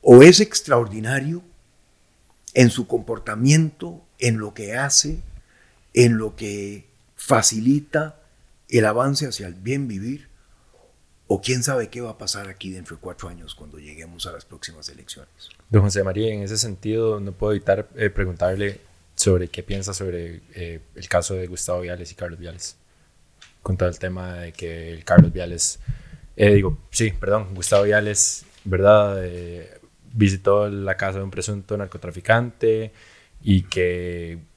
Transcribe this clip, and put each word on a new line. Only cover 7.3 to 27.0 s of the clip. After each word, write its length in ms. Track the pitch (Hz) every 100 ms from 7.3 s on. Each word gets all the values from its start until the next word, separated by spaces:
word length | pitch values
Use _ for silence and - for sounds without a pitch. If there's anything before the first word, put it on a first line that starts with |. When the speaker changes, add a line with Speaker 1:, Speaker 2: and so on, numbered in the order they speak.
| 123 - 110 117 143 143 156 156 - _ _ _ _ _
Speaker 1:
el 160 | 120 107
avance 420 | 110 135 139 143
hacia 200 | - 95
el 80 | 90
bien 340 | 101 139 131
vivir, 400 | 98 110 143 - _ _ _ _ _ _ _ _ _ _
o 140 | 98
quién 200 | - 127
sabe 280 | 123 131 107
qué 100 | 120
va 120 | 117
a 60 | 110
pasar 300 | 110 101 101
aquí 240 | 92 95
dentro 240 | 92 82 80
de 60 |
cuatro 260 | 92 87 92
años 260 | 85 78
cuando 260 | - 76 76
lleguemos 460 | 76 76 80 85 90
a 40 |
las 140 | 82 -
próximas 420 | 80 - 80 76
elecciones. 600 | 71 - - - _ - - _
Speaker 2:
Don 120 | 110
José 220 | 101 98
María, 300 | 95 98 110
en 80 | 107
ese 160 | 98 107
sentido, 600 | 110 92 107 110 113 104
no 140 | 101
puedo 180 | 90 107
evitar, 380 | 104 - 98 - -
eh, 140 | 107
preguntarle 680 | 98 95 85 90 95 101 98 _ _ _
sobre 360 | - - 90 87
qué 120 | -
piensa 320 | - 98 95
sobre, 480 | 95 95 87 85 85 _ -
eh, 240 | 85 82 - -
el 140 | 80
caso 240 | 87 -
de 140 | 92 90
Gustavo 340 | 90 - 90
Viales 320 | 90 90 85
y 20 | -
Carlos 240 | 87 82
Viales, 380 | 87 85 - _ _ _ _ _ _ _ - _
con 140 | - 92
todo 140 | 90
el 100 | 85
tema 360 | 92 92 90 87
de 180 | 85
que 400 | - 85 82 82
el 100 | 82
Carlos 300 | - 87 85
Viales, 460 | 90 87 85 - - - - - - - -
eh, 160 | 104
digo, 240 | 101 95 76 -
sí, 200 | -